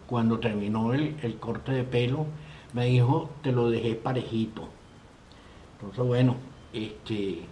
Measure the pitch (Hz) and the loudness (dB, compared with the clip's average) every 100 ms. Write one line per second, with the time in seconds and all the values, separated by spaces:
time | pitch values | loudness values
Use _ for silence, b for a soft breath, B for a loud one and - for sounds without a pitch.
0 | - 117 113 113 117 104 101 110 113 135 | -4 2 2 2 0 0 0 0 2 2
1 | 151 - 117 107 113 110 - 131 127 120 | 0 -2 -6 -4 -6 -4 -2 -2 0 0
2 | 123 147 156 B B B B 120 123 123 | 2 0 -4 B B B B 0 4 6
3 | 120 160 160 - 131 123 120 113 117 110 | 6 4 0 -4 0 2 4 2 0 -2
4 | - 127 113 113 110 - - - - - | -2 -2 -2 -2 -2 -4 -14 -16 -20 -20
5 | - - - B B B B - 101 131 | -20 -20 -20 B B B B -16 -8 -2
6 | 123 123 127 - - - - 110 107 - | 2 4 4 2 -6 -18 -12 -8 -8 -8
7 | - 107 98 85 87 | -6 -2 -2 -4 -10